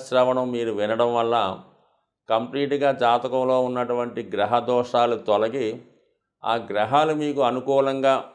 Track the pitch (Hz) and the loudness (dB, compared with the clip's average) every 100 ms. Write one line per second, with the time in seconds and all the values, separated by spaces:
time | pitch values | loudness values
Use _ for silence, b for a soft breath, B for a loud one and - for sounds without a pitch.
0 | 127 127 127 127 127 120 117 104 107 113 | 0 2 2 2 -2 -4 -4 -2 -2 0
1 | 120 120 117 117 95 92 - _ _ _ | 0 2 2 2 0 -4 -12 _ _ _
2 | _ _ - 113 123 135 139 139 139 135 | _ _ -2 -2 0 -4 -2 0 0 2
3 | 120 120 131 127 127 127 127 123 120 123 | 2 2 0 0 2 2 0 -2 -2 -2
4 | 120 113 101 101 104 120 113 123 123 120 | -4 -6 -6 -2 0 0 2 0 2 2
5 | 120 110 - 104 110 135 110 120 - _ | 2 0 0 2 2 -2 -4 -6 -14 _
6 | _ _ _ _ 104 117 110 104 110 143 | _ _ _ _ -4 -4 -2 -2 2 2
7 | 156 151 147 139 123 127 131 139 135 135 | 2 0 -2 0 0 0 0 2 2 0
8 | 135 131 - | 2 0 -2